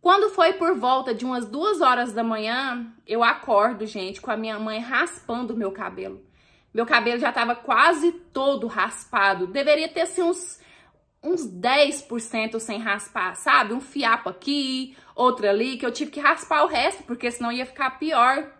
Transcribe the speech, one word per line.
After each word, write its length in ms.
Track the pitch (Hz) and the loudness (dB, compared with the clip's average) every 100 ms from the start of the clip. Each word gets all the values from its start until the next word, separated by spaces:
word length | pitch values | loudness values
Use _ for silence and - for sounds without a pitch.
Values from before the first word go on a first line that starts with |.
Quando 300 | 349 392 415 | 6 6 4
foi 220 | - 330 | 4 2
por 220 | - 339 294 | 4 0 0
volta 380 | 247 262 262 | 2 0 0
de 100 | 220 | -6
umas 220 | 247 254 208 | -4 -6 -6
duas 340 | 262 392 359 | -4 -2 4
horas 320 | 262 240 247 | 4 4 0
da 120 | 214 | -2
manhã, 680 | 226 220 214 247 269 240 233 - - | -2 -2 -2 -4 -4 -6 -10 -16 -6
eu 180 | 226 | 2
acordo, 600 | 233 - - 202 220 220 214 | 2 2 2 4 4 0 -8
gente, 340 | 214 190 190 | -6 -8 -10
com 120 | - | -6
a 40 | 220 | -4
minha 220 | 220 214 | -4 -6
mãe 220 | 220 214 | -6 -6
raspando 760 | 240 262 339 - - 233 240 | -2 -2 -2 -4 -8 -6 -4
o 40 | 226 | -4
meu 140 | 196 | -4
cabelo. 540 | 196 185 185 196 190 _ _ _ _ _ | -6 -10 -8 -12 -14 _ _ _ _ _
Meu 140 | - 233 | -4 2
cabelo 320 | 254 226 240 | 2 2 0
já 120 | 240 | 0
tava 240 | 247 233 240 | 0 -2 -2
quase 560 | - 233 302 330 339 | 0 6 6 6 0
todo 540 | - - 269 277 277 226 | 0 -8 -2 0 0 -4
raspado. 800 | 208 202 - - 226 196 190 185 | -2 -4 -4 -4 2 2 2 -2
Deveria 420 | 269 285 302 320 | 0 2 2 2
ter, 140 | 339 | -2
assim, 220 | 330 - | -2 0
uns, 360 | 339 359 - - _ - _ _ _ _ | 0 0 -8 -18 _ -20 _ _ _ _
uns 220 | 294 349 247 | -4 -2 -4
dez 560 | 180 233 277 285 - | -4 2 4 4 2
por 180 | - 233 | -8 -8
cento 400 | 226 226 220 226 | -6 -6 -4 -6
sem 200 | 226 214 | -6 -6
raspar, 560 | 226 208 - 214 185 - | -4 -4 -4 -4 -4 -4
sabe? 400 | 302 240 214 240 | 2 4 2 -4
Um 40 | |
fiapo 480 | - 285 233 233 185 | -6 -2 0 0 -2
aqui, 680 | 175 - 285 269 262 262 - - - | -8 -4 -2 -2 -4 -8 -14 -16 2
outro 320 | 247 247 202 | 2 2 2
ali, 300 | 202 254 262 | 2 0 -4
que 80 | 254 | -6
eu 60 | |
tive 180 | - 302 | -6 -8
que 100 | 285 | 0
raspar 440 | 285 330 - 302 | 0 0 0 2
o 40 | 359 | 2
resto, 360 | 247 294 - | 2 0 -2
porque 260 | - 240 240 | -10 -6 -6
senão 220 | 240 233 | -4 -6
ia 140 | 247 254 | -4 -8
ficar 340 | - 262 262 | -4 -6 -4
pior. 520 | 311 269 247 269 302 | -2 2 4 2 -4